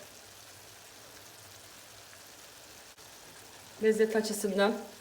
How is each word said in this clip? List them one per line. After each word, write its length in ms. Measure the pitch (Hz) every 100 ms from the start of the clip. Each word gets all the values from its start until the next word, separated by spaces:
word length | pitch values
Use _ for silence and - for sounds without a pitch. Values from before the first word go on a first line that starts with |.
| - - - - - - - - - - - - - - - - - - - - - - - - - - - - - - - - - - - - - -
Lezzet 340 | 220 214 220 220
açısından 580 | 214 202 202 202 208 233 - -